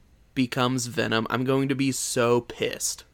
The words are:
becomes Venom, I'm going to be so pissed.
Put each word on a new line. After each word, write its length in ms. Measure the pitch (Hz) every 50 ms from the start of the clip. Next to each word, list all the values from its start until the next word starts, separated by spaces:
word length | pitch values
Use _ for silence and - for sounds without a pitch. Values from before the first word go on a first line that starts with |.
| _ _ - _ _ _ _
becomes 520 | 131 127 123 - 139 123 123 131 127 117
Venom, 400 | 120 110 117 117 113 113 113 113 -
I'm 160 | - 120 127
going 240 | 131 135 135 139 131
to 60 | 135
be 180 | 131 135 135 127
so 480 | - - - - 127 120 117 120 120
pissed. 640 | 120 - - - 113 120 - - - - - - - -